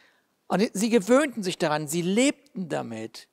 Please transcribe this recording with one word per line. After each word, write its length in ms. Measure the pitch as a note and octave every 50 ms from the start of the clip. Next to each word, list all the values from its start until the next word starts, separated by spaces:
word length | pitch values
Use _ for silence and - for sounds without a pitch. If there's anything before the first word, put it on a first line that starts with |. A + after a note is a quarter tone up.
| _ _ _ _ _ _ _ _ _ -
Und 220 | - F3+ G#3+ - -
sie 180 | F#3+ G#3+ A#3
gewöhnten 520 | A3 A#3 F3+ G3+ B3 C4+ D#4 C#4+ A#3 A#3 F#3
sich 160 | F3+ D#3+ -
daran, 300 | F3+ D#3 D3+ D3+ D#3 C#3
sie 140 | D#3 F3 E3
lebten 640 | F3+ G3 A3+ B3+ C#4+ D4 - _ _ - F#3+ F#3 C#3+
damit. 600 | D3+ C#3 C3 A#2 A2+ A2 A2+ A2+ - - - _